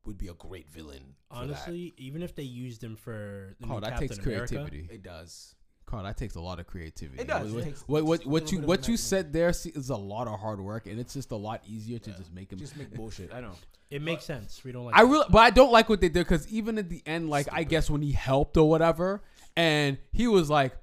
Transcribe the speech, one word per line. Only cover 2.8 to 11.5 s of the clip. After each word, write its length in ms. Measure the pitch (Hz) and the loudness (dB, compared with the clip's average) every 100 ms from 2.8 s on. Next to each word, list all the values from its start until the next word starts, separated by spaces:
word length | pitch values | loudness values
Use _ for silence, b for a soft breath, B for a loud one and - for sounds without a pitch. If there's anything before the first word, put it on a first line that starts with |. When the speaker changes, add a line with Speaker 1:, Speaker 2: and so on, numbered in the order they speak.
Speaker 2:
him 120 | 117 107 | -14 -12
for 600 | - 107 104 101 95 98 | -12 -12 -10 -12 -16 -12
the 80 | 117 | -8
Speaker 3:
Carl, 120 | 110 | -6
Speaker 2:
new 60 | 107 | -4
Speaker 3:
that 40 | |
Speaker 2:
Captain 160 | 117 135 | -4 -4
Speaker 3:
takes 160 | 107 139 | -2 -2
Speaker 2:
America, 220 | 101 123 | -2 -4
Speaker 3:
creativity. 400 | 107 147 71 85 | -6 -8 -12 -14
Speaker 1:
It 120 | 110 | -16
does. 520 | 90 85 85 - - _ _ _ - | -16 -16 -18 -20 -20 _ _ _ -10
Speaker 3:
Carl, 160 | 110 | -8
that 140 | 95 - | -8 -8
takes 160 | 107 | -8
a 80 | 85 | -8
lot 180 | 85 85 | -10 -10
of 60 | 85 | -12
creativity. 560 | 92 78 - - 131 | -12 -12 -14 -14 -10
Speaker 1:
It 60 | 254 | -6
does. 240 | 240 107 | -4 -4
Speaker 3:
What, 80 | 117 | -6
Speaker 1:
It 40 | 151 | -8
takes 160 | 135 - | -10 -2
Speaker 3:
what, 160 | 151 156 | 0 2
what, 100 | 165 | 0
Speaker 1:
just 40 | 131 | 0
a 40 | |
Speaker 3:
what 100 | 160 | -2
Speaker 1:
little 100 | 156 | 0
Speaker 3:
you, 40 | 185 | -2
Speaker 1:
bit 60 | |
of 40 | 147 | 0
Speaker 3:
what 100 | 190 - | 0 2
you 60 | |
Speaker 1:
imagination. 40 | 233 | -2
Speaker 3:
said 360 | - 196 160 | 0 -2 0
there 200 | 156 175 | 0 2
se-, 180 | 170 175 151 | 0 -6 -10
is 140 | 127 | -6
a 40 | 117 | -6
lot 320 | 98 104 120 | -6 -6 -6
of 120 | 107 | -6
hard 200 | 110 101 | -6 -6
work, 280 | 95 113 101 | -8 -8 -8
and 120 | 107 | -10
it's 140 | 123 | -10
just 160 | 139 127 | -10 -8
a 60 | 110 | -8
lot 280 | 107 | -6